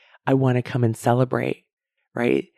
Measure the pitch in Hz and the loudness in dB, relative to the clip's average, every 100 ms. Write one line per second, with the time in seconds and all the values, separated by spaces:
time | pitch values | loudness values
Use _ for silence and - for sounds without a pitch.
0 | _ _ - 135 131 123 - 127 117 113 | _ _ -2 2 2 0 -2 0 0 0
1 | - 120 127 123 127 - _ _ _ _ | 0 2 0 -2 -4 -6 _ _ _ _
2 | _ - 120 135 - | _ -4 0 0 -2